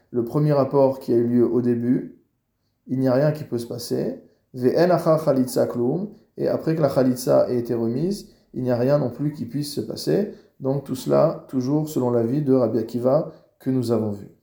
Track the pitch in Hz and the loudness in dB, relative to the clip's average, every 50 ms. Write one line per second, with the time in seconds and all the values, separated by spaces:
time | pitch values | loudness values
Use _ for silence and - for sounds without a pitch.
0 | _ _ - 120 117 117 - 147 151 151 147 139 131 131 139 139 135 131 135 - | _ _ -4 -4 -4 -2 0 0 2 2 4 2 2 2 4 4 4 4 2 -2
1 | - - 120 117 117 120 120 123 117 113 117 123 123 123 120 117 120 120 135 - | -2 0 0 2 2 2 4 2 2 4 2 0 2 2 0 0 0 0 0 0
2 | - - - _ _ _ _ _ _ _ _ _ _ _ _ _ _ - 131 131 | -2 -8 -16 _ _ _ _ _ _ _ _ _ _ _ _ _ _ -6 -4 -2
3 | 131 131 123 135 151 151 147 151 135 - 120 117 117 - 120 117 - - 127 127 | 0 2 2 2 2 2 0 -2 -8 -8 -6 -8 -6 -8 -10 -12 -6 -6 -4 -4
4 | 156 220 262 - - - _ _ _ _ - 127 123 123 - - 175 180 175 170 | -4 -4 -6 -10 -16 -20 _ _ _ _ -10 0 0 2 4 4 4 4 4 2
5 | - 165 160 151 - 151 135 131 127 123 - 139 - - - 120 120 127 151 180 | 4 2 2 2 2 2 2 2 0 0 0 0 0 0 0 -2 -2 -2 -2 -2
6 | 208 208 - - _ _ _ - 143 - - - - 160 160 165 151 135 - 143 | -6 -8 -12 -18 _ _ _ -4 -2 -2 -2 -2 -2 -2 0 2 0 2 2 2
7 | 131 127 123 - - 143 135 135 135 - 123 123 120 - 123 117 113 113 120 - | 2 2 2 0 0 2 4 4 4 2 0 -2 -2 -2 -2 -2 -2 -2 -2 0
8 | 165 190 208 202 - - - _ _ _ - 127 127 127 123 117 127 135 147 147 | -2 -2 -2 -4 -8 -16 -20 _ _ _ -8 -6 -2 0 0 2 2 2 2 2
9 | 135 120 - - 143 147 147 - - - - 143 147 - - - - - - - | 0 -2 -4 -4 -4 -4 -4 -4 -10 -6 -6 -6 -6 -4 -6 -8 -6 -6 -8 -6
10 | - 143 156 190 214 208 - - - _ _ - 131 131 139 143 - - - - | -2 0 0 0 0 -2 -6 -14 -20 _ _ -8 -4 -4 -4 -4 -4 -6 -8 -6
11 | - 143 139 139 143 165 - - - - - 131 123 131 147 156 151 151 - 131 | -2 0 4 4 4 4 2 -4 -12 -6 -6 -4 -2 0 0 0 -2 -2 -2 -2
12 | 127 123 120 117 113 113 131 151 147 131 131 131 123 107 113 113 110 - - 120 | 0 2 2 2 0 0 0 0 2 2 4 4 4 2 0 -2 -2 -2 -6 -2
13 | 120 127 139 156 - - - - _ _ _ _ - 135 131 131 120 113 120 107 | 0 2 2 2 0 -2 -12 -20 _ _ _ _ -4 -2 -2 -2 0 0 0 0
14 | 107 107 101 98 98 - - _ | 0 -2 -6 -8 -12 -18 -20 _